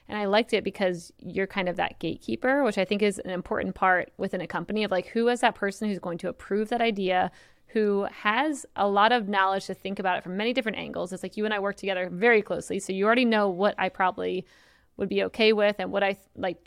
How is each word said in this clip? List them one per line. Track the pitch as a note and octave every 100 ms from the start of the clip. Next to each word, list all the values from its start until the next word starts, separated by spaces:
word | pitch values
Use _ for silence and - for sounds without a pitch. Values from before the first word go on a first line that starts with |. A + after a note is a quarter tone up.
| -
And | G#3+
I | G3+
liked | G#3 A#3
it | F#3+
because | G3+ - F#3+ F3 E3+ _
you're | - F#3+ F#3+
kind | - F3+
of | F3
that | E3+ -
gatekeeper, | E3 - - A3+ B3+ C#4
which | C4 G3
I | F#3
think | G#3
is | G#3 G3
an | F#3
important | F3+ - - F#3+ -
part | F#3+ F3+ - -
within | F#3+ F#3
a | D#3
company | F3 E3+ G#3
of, | G#3
like, | F#3 F3+
who | A3+ A#3
is | A#3+
that | A#3+
person | - G3 G3 G#3+
who's | F#3+
going | F#3 E3+
to | F3+
approve | - - G3 G#3+
that | A#3+
idea, | A#3 G3+ F#3 F3+ F#3 - - _ _
who | A3+ G#3 G3 G3+
has | - G#3 A3 D4+ C#4 - -
a | G3+
lot | G3+ G#3+
of | B3 G3
knowledge | G3+ F#3+ G3 -
to | F#3+
think | F#3+ G3
about | F#3+ F3+
it |
from | - F#3
many | A3
different | B3+ A3+ -
angles. | E3 E3+ F3
It's | F#3
like | F#3+ G#3
you | G#3+
and |
I | G#3+
work | G3 G3
together | G3 F#3 F3+
very | F3 A#3 A3+
closely, | G3 F3 - F3+
so | -
you | F#3+ G3+
already | A#3
know | A#3+ A3 G3+
what | F3 G3+ -
I | F#3+
probably | - F#3 F#3 F3+ F3+ - _ _ _ _ -
would | G3+
be | G3 F#3+
okay | - A3
with | G#3+ G#3 G3+
and | F#3
what | G3
I, | G3 G3 _ -
like, | F#3 E3+